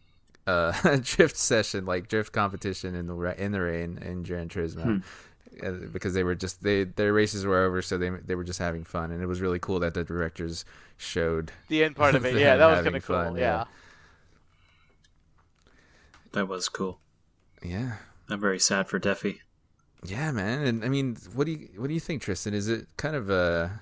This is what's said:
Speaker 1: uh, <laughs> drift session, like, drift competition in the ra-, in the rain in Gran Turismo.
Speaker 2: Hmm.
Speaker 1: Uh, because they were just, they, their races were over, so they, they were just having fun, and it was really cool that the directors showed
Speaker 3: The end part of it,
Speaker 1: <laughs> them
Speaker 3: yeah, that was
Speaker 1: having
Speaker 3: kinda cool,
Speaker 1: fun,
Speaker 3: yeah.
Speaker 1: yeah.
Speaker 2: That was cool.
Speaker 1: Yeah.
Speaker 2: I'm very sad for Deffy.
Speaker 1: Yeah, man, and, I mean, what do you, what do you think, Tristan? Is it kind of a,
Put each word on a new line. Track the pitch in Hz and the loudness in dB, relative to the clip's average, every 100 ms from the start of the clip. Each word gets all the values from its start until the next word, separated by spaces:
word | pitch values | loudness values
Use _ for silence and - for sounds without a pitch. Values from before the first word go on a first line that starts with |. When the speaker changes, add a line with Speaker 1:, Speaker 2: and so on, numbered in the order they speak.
| _ _ _ - - | _ _ _ -8 0
Speaker 1:
uh, | 87 82 - 180 139 | 2 2 2 4 4
<laughs> | |
drift | 123 - 165 - | 2 4 4 4
session, | - 117 104 101 92 | 2 2 2 -2 -2
like, | 90 82 | -2 0
drift | 110 104 | -2 -2
competition | - 101 95 101 92 92 | 0 -2 -2 -6 -6 -6
in | 90 87 | -6 -6
the | |
ra-, | 87 87 - | -4 -4 -4
in | 101 | -2
the | 101 | -2
rain | 87 85 85 87 | -2 -2 -4 -8
in | 92 90 | -8 -8
Gran | 87 87 85 | -6 -6 -6
Turismo. | 95 82 82 | -4 -4 -2
Speaker 2:
Hmm. | 117 101 - - - - - - | 0 0 -2 -14 -20 -20 -20 -10
Speaker 1:
Uh, | 95 90 98 | -8 -8 -8
because | 110 101 | -6 -2
they | 92 | 0
were | 90 | 0
just, | 90 90 - | 0 -4 -4
they, | 101 101 | 0 2
their | 95 - 104 | 0 0 2
races | 104 107 104 98 | 4 2 0 0
were | 92 | 2
over, | 92 92 | 2 0
so | 90 90 | -2 -2
they, | 90 | -2
they | 92 - | -4 -4
were | 92 | -4
just | 87 90 | -4 -4
having | 87 82 | -4 -4
fun, | 80 87 82 | -6 -6 -4
and | 85 | -4
it | 90 | -4
was | 90 | -2
really | 92 87 | 0 0
cool | - 92 | 0 0
that | 85 | 0
the | 85 | -2
directors | 82 85 82 - 85 82 - - - - | -4 -2 -4 -4 -8 -8 -12 -18 -20 -16
showed | - 90 82 80 80 - - | -6 0 0 0 -4 -10 -2
Speaker 3:
The | 160 | 2
end | 156 143 | 2 4
part | 143 | 4
of | 131 127 | 6 4
it, | |
Speaker 1:
<laughs> | |
them | 117 | 4
Speaker 3:
yeah, | 143 131 | 6 10
that | 160 | 8
was | 160 | 8
Speaker 1:
having | - | 2
Speaker 3:
kinda | 135 - | -2 -2
cool, | 90 | 0
Speaker 1:
fun, | 85 87 | 0 0
Speaker 3:
yeah. | |
Speaker 1:
yeah. | 123 107 117 - - - - _ _ _ _ _ _ _ _ _ _ _ _ _ _ _ _ _ _ _ - - - | 0 0 -4 -12 -20 -20 -20 _ _ _ _ _ _ _ _ _ _ _ _ _ _ _ _ _ _ _ -20 -20 -8
Speaker 2:
That | 110 95 | -4 -4
was | 92 - | -4 -4
cool. | - 95 90 _ _ _ _ _ _ | -4 -6 -6 _ _ _ _ _ _
Speaker 1:
Yeah. | 87 90 127 104 - - - | -8 -4 -4 -6 -12 -18 -10
Speaker 2:
I'm | 104 | -2
very | 104 92 | 0 2
sad | - 98 95 | 2 2 0
for | 98 | 0
Deffy. | 101 95 101 95 - _ _ _ _ _ | 0 0 -2 -6 -12 _ _ _ _ _
Speaker 1:
Yeah, | 87 104 156 | -10 -6 -4
man, | 127 95 131 | -2 -2 0
and, | 143 113 | 0 0
I | 113 | 0
mean, | 139 135 113 92 | -2 -2 -6 -6
what | 117 151 | -4 -2
do | |
you, | 156 120 92 | -4 -10 -8
what | 131 | -4
do | |
you | 160 | -4
think, | - 135 | -4 -6
Tristan? | - 92 107 | -4 -4 -2
Is | 104 101 | -2 0
it | 113 - - | -2 -4 -8
kind | 143 151 | -4 -4
of | 98 | 0
a, | 92 87 85 85 107 | 2 4 2 0 -4